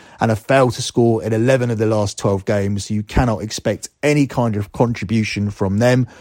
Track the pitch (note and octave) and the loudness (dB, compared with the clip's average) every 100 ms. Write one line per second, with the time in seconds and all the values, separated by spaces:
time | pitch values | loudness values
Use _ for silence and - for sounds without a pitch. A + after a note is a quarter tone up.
0 | - - A2+ A2 - C3+ B2+ - - - | -20 -4 -2 -2 2 2 2 0 -4 2
1 | A#2 A2+ G2+ A2 A#2+ C3 A#2+ A2 A2 A2 | 2 2 0 0 2 2 0 0 0 0
2 | G2+ - G#2+ G2 F#2+ G#2 G2 G2+ - G#2+ | -2 -2 -2 0 0 -2 0 -2 -4 -6
3 | G#2+ - B2+ G#2+ G#2+ - A2+ G#2 - _ | -2 0 0 -2 -6 -6 -4 -4 -8 _
4 | D3 D3 C3+ - A#2 G#2 G2+ - A#2+ A2+ | 0 2 2 0 -2 -2 -4 0 0 0
5 | F#2 A2+ G#2 G#2 G2+ - G2 G2 B2 B2+ | -2 -2 0 -2 -4 -2 -2 2 2 2
6 | B2 - | 0 -6